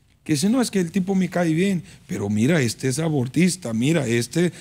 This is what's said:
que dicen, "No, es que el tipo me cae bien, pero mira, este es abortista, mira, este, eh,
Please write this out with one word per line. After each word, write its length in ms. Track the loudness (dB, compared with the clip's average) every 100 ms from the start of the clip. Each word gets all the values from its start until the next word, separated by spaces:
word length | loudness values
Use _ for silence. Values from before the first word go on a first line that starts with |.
| _ _
que 80 | -4
dicen, 180 | 0 2
"No, 80 | 2
es 100 | 0
que 100 | -2
el 100 | -2
tipo 240 | -2 0
me 140 | 0 0
cae 240 | 0 0
bien, 300 | 0 0 -2 -6 -16 -10
pero 220 | -6 -2
mira, 320 | 0 2 2
este 280 | 0 -2 -4
es 100 | -2
abortista, 760 | -2 0 0 2 2 0 -4
mira, 340 | -2 2 2 2
este, 400 | 0 0 0 -2
eh, 60 | -2